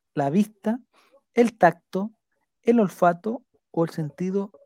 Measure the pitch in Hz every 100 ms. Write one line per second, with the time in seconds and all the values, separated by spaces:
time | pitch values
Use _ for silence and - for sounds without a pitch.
0 | _ 151 139 180 208 _ 214 254 _ _
1 | _ _ _ - 233 - 175 165 _ 185
2 | 214 _ _ _ _ _ - 233 190 -
3 | 175 175 214 240 _ _ _ - 165 -
4 | 151 - 185 196 202 -